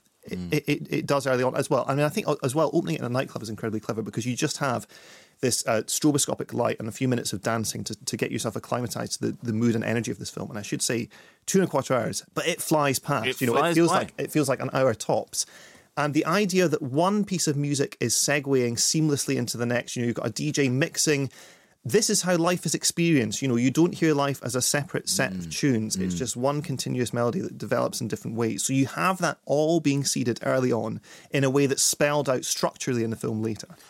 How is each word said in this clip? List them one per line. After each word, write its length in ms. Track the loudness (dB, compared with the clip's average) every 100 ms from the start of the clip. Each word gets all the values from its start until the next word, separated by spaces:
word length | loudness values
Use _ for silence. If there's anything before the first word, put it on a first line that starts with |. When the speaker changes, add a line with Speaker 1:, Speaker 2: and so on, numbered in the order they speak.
| _ _
Speaker 1:
It, 160 | -10 -8
Speaker 2:
Mm. 140 | -2
Speaker 1:
it, 120 | -2 0
it, 200 | -2 -2
it 160 | -4 0
does 200 | 0 2
early 160 | 2
on 120 | 0 0
as 120 | 0
well. 160 | 0 2
I 60 |
mean, 100 | 2
I 60 | 0
think, 180 | 0 -2
uh, 80 | 0
as 120 | 0
well, 160 | 2 2
opening 240 | 2 0 -2
it 40 |
in 40 | -2
a 20 |
nightclub 320 | -2 -2 -6
is 60 | -8
incredibly 300 | -6 -4 -4
clever, 200 | -4 -4
because 220 | -4 -4 -4
you 100 | -2
just 220 | -2 0
have 280 | -2 -2 -6 -18 -20 -20 -20 -2
this, 260 | 0 0 0
uh, 140 | 0 0
stroboscopic 680 | 0 2 2 0 -4 -4
light 240 | -2 0 -2
and 80 | -6
a 60 |
few 160 | -2 0
minutes 240 | 0 -2
of 80 | -4
dancing 420 | -2 -2 -2 -6
to, 100 | -8 -8
to 120 | -6 -4
get 120 | -2
yourself 240 | -2 -4
acclimatized 600 | -6 -4 -4 -4 -6 -6
to 140 | -4 -6
the, 100 | -6
the 120 | -4
mood 200 | 0 2
and 80 | 0
energy 280 | 0 -2 -4
of 80 | -8
this 100 | -10
film. 220 | -10 -10
And 80 | -10
I 40 |
should 200 | -6 -4
say, 260 | -2 -2 -6 -14 -20 _ 0
two 140 | 2
and 60 | 2
a 40 |
quarter 240 | 0 0
hours, 280 | 0 -2 -6 -8
but 120 | -6 -4
it 140 | -2
flies 380 | 2 2 4 0
past. 280 | 0 0 0
Speaker 2:
It 120 | 0
Speaker 1:
You 60 | 2
know, 80 |
Speaker 2:
flies 180 | 2 4
Speaker 1:
it 20 | 4
feels 140 | 4
Speaker 2:
by. 60 | 2
Speaker 1:
like, 180 | -2 -8
it 120 | -2
feels 180 | 0 0
like 100 | 0
an 80 | 0
hour 180 | 2 2
tops. 540 | 2 0 -2 -2 -6 -6 -10 -20 -20 _ -2
And 160 | 0
the 140 | 2 2
idea 420 | 2 2 4 4
that 140 | 2
one 420 | 0 2 4 2
piece 240 | 0 0 0
of 80 | 0
music 400 | 0 0 -2 -2
is 140 | -2
segueing 580 | 0 2 0 2 2 2
seamlessly 600 | 2 0 2 2 2 0 -2
into 200 | -2 -2
the 100 | -2
next, 300 | -2 -2 -4
you 60 |
know, 40 | -2
you've 80 | -2
got 100 | -4
a 40 |
D 220 | -4 -2
J 160 | 2 2
mixing. 600 | 2 0 0 2 2 0 -8 -20 -20 _ _
This 280 | 0 2 4
is 100 | 0
how 160 | 2 2
life 300 | 2 2 0
is 80 |
experienced. 640 | -2 -2 2 4 4 2 0
You 80 | 0
know, 80 | 4
you 140 | 4
don't 240 | 4 2
hear 180 | 4 2
life 260 | 4 2 -2
as 100 | -2
a 60 | -2
separate 480 | 0 0 -2 -6 -2
set 240 | 0 0
of 140 | -2 -8
Speaker 2:
Mm. 40 | -2
Speaker 1:
tunes. 380 | 2 2 0 -2
It's 180 | -2
Speaker 2:
Mm. 40 | -2
Speaker 1:
just 180 | -4 -2
one 240 | -2 -2
continuous 500 | -4 -6 -4 -2 -2
melody 260 | 0 0 0
that 160 | -4 -6
develops 460 | -2 0 0 -2
in 60 | -6
different 280 | -6 -6 -2
ways. 260 | -2 -2
So 100 | 0
you 100 | 2
have 320 | 0 0 0 0
that 160 | -2 -4 -2
all 340 | 2 4 4
being 240 | 2 2
seeded 360 | 0 0 0 0
early 280 | 0 2 2
on 300 | 0 -2 -6 -12 -20 -4
in 120 | 2
a 60 | 4
way 160 | 4
that's 180 | 4 2
spelled 460 | 0 2 2 2 2
out 160 | 0
structurally 580 | -2 -2 -2 -2 -2 0
in 60 | 0
the 80 | -2
film 260 | -4 -2
later. 240 | -4 -6 -12 -20